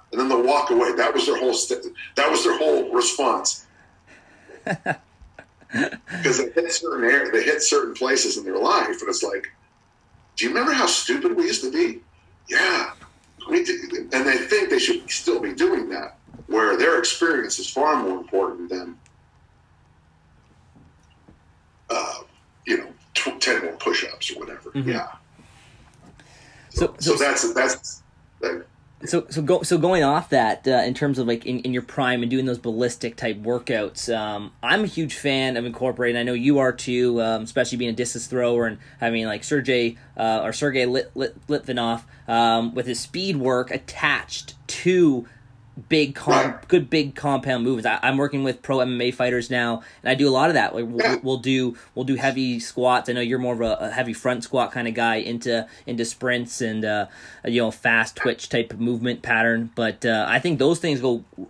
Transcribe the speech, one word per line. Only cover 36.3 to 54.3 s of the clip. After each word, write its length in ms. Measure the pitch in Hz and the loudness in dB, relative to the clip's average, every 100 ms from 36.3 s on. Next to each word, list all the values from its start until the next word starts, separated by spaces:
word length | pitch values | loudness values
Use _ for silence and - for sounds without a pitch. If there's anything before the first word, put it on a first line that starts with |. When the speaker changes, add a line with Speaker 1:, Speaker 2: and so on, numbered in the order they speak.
Speaker 2:
you 260 | 120 135 139 | 2 4 4
are 120 | 131 | 4
too, 500 | 127 131 123 123 117 | 0 -2 2 2 2
um, 220 | 113 110 | 0 -2
especially 340 | 113 - - 120 | -2 -2 -2 -2
being 140 | 120 | -2
a 40 | 113 | -2
distance 320 | 120 117 - | -4 -6 -4
thrower 380 | 127 120 120 117 | 0 2 2 0
and 120 | 104 - - | -4 -14 -6
having, 260 | 117 113 110 | -2 0 -2
like, 180 | 104 | -4
Sergey, 540 | - 147 131 123 117 117 - - | -2 0 2 2 0 -4 -12 -4
uh, 240 | 113 110 | 0 0
or 80 | 110 | -2
Sergey 340 | - 147 131 123 | -2 0 0 0
Lit-, 260 | 131 - 127 | 0 -4 -6
Lit-, 320 | 131 - - | -6 -6 -4
Litvinov, 560 | 147 - 120 117 113 - - - | -4 -2 -2 -2 -2 -6 -14 0
um, 460 | 117 117 113 117 | 4 4 4 2
with 120 | 123 123 | -2 -4
his 120 | 117 | -6
speed 380 | - 175 196 147 | -8 -6 -4 0
work 340 | 127 127 123 | 0 0 0
attached 840 | 131 - - 151 127 - - - - - | -6 -8 -2 0 0 -4 -12 -14 -16 -12
to 600 | - 175 180 160 127 117 - - - - - - | -4 2 6 6 4 -2 -16 -20 -20 -20 -18 0
big 260 | 156 143 - | 2 2 0
com-, 180 | - 135 131 | 2 4 2
Speaker 1:
Right. 140 | - - | -4 2
Speaker 2:
good 220 | 180 131 | 2 4
big 240 | 160 143 | 0 0
compound 500 | - 147 135 139 123 | -2 0 0 0 0
movements. 220 | 120 120 117 | 0 0 0
I, 140 | 110 | 0
I'm 160 | 123 135 | 2 2
working 260 | 143 139 | 0 0
with 200 | 135 127 | -2 -2
pro 160 | - 135 | -2 0
M 160 | 127 123 | 0 0
M 60 | |
A 100 | 123 | -2
fighters 400 | 123 123 123 117 | 0 0 0 0
now, 320 | 123 117 117 - - | -2 0 -2 -8 -6
and 80 | - | -2
I 60 | 135 | 2
do 120 | 143 | 4
a 40 | |
lot 180 | 131 165 | 4 4
of 60 | 147 | 4
that. 180 | 104 | 2
Like, 120 | 113 117 | -2 -4
we'll, 180 | 117 131 | 0 0
Speaker 1:
Yeah. 120 | 127 | 0
Speaker 2:
we'll 160 | 131 127 | -2 -2
do, 400 | 127 131 123 117 - | 0 0 0 -4 -10
we'll 100 | - | -6
do 120 | 131 127 | -2 0
heavy 440 | 135 131 127 120 | 0 0 -2 -4
squats. 500 | - - 123 123 127 | -6 0 2 2 0
I 40 | |
know 80 | 123 | -2
you're 160 | 120 127 | -2 -2
more 160 | 123 | -2
of 80 | 117 | -2
a, 120 | 113 | -2
a 180 | - 107 | -2 -2
heavy 220 | 131 127 | -2 -4
front 300 | 107 127 | -2 -2